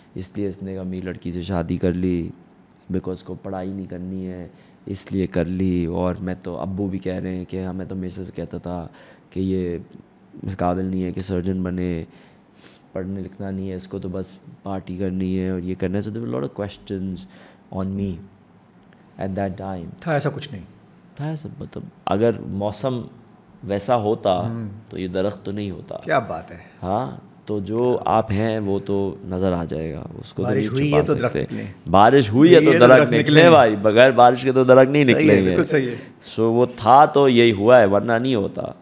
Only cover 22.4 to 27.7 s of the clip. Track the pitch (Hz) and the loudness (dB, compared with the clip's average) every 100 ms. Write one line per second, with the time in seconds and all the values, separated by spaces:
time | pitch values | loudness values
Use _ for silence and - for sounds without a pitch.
22.4 | - 98 104 104 135 123 - - _ _ | -8 -8 -8 -6 -8 -8 -10 -18 _ _
23.4 | _ _ - 101 113 120 104 113 101 90 | _ _ -8 -6 -2 -2 0 -2 -2 -2
24.4 | 113 113 107 104 - 87 92 92 98 101 | -4 -8 -12 -14 -16 -10 -6 -4 -4 -6
25.4 | 104 101 101 85 - - 165 151 101 80 | -10 -8 -8 -10 -14 -12 -4 -4 -4 -10
26.4 | - 87 - - 90 104 127 - - _ | -14 -20 -20 -12 -6 -4 -6 -12 -20 _
27.4 | - 104 95 | -8 -8 -4